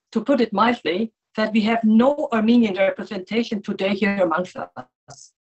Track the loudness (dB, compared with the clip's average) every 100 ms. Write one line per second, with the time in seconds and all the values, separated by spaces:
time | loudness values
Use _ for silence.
0 | _ -4 0 0 0 0 0 0 -2 -4
1 | -4 _ _ -6 -2 0 0 2 4 4
2 | 4 2 -2 0 4 4 4 2 -2 -2
3 | -8 -10 -6 -4 -4 -4 -6 -4 -2 0
4 | -2 0 0 0 -4 -10 -14 -14 -20 _
5 | -20 -20 -20 _